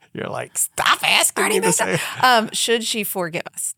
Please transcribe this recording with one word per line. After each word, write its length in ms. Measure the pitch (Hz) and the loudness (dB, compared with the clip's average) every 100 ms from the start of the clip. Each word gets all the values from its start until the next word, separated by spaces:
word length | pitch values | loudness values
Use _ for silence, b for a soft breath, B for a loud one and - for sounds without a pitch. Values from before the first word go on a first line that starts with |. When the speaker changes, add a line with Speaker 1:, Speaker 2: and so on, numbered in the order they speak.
| _ | _
Speaker 1:
You're 160 | - - | -10 -8
like, 280 | - - - | -8 -8 -6
"Stop 460 | - - - - | -4 0 0 2
asking 400 | - - 339 - | 2 2 2 0
Speaker 2:
Already 140 | - 381 | 0 2
Speaker 1:
me 40 | |
to 60 | - | 2
Speaker 2:
messed 160 | 170 | 2
up. 160 | - 175 | 0 -2
Speaker 1:
say." 260 | - - 254 | -4 0 4
Speaker 2:
Um, 240 | 240 220 | 4 2
should 320 | - - 233 | -2 0 0
she 180 | 226 233 | 0 -4
forgive 380 | 202 196 170 165 - | -4 -4 -4 -4 -8
us? 200 | - - | -8 -8